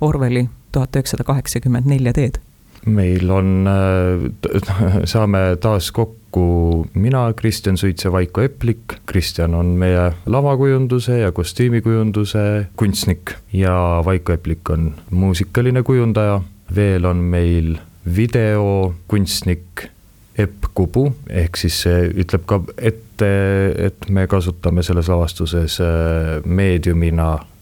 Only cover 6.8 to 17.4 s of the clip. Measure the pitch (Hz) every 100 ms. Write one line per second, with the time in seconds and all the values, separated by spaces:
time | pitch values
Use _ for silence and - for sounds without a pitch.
6.8 | 78 92 110 131 117 110 110 101 101 92
7.8 | 98 90 92 92 90 107 135 - 117 110
8.8 | - - - 95 82 - 85 85 87 87
9.8 | 92 90 90 87 - 123 143 135 139 131
10.8 | 127 127 117 120 101 87 85 - 123 117
11.8 | 113 113 110 104 104 107 104 104 95 -
12.8 | 104 - - 85 - - - 95 95 90
13.8 | 87 85 82 92 85 85 78 82 - 78
14.8 | 80 73 - 90 95 87 101 123 123 127
15.8 | 123 127 117 107 104 101 90 - - 90
16.8 | 101 92 90 90 87 87